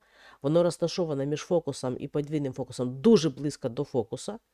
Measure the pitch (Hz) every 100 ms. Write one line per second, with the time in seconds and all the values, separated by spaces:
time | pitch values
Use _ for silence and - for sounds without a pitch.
0 | _ _ - - 135 165 175 160 170 -
1 | 170 139 139 147 - 175 151 135 131 123
2 | 143 151 147 156 143 127 131 - 127 131
3 | 143 220 156 135 147 - 131 117 147 131
4 | 110 - - 214 _